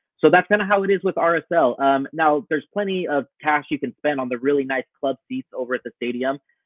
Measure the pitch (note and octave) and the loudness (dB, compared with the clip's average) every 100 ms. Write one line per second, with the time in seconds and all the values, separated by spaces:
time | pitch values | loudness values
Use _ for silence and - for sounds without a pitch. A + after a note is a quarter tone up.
0 | _ - D#3 F3+ - G#3 G3 G3+ G3 F#3+ | _ 2 4 4 4 0 2 0 2 0
1 | F#3 - E3+ E3 - E3+ B2+ A#2+ C#3 C3+ | 0 0 0 0 0 2 2 2 2 2
2 | C3+ D#3 D#3 D3 - D3+ - G3+ G3 F#3 | 0 0 2 2 0 -6 -4 -6 -4 -4
3 | E3+ C#3+ A#2+ _ D3+ D3 C#3+ C#3+ B2+ - | -2 -4 -4 _ -2 -2 -2 -6 -6 -6
4 | D3 C#3 B2+ A#2+ C3+ C#3+ C3 C3 - - | -4 -2 -4 -4 0 0 0 -4 -8 -6
5 | C#3 C3 - C3 - B2+ B2 B2 A#2 - | -6 -6 -8 -10 -10 -8 -6 -6 -6 -8
6 | A#2+ A#2+ C3 C#3+ _ _ | -8 -4 -4 -6 _ _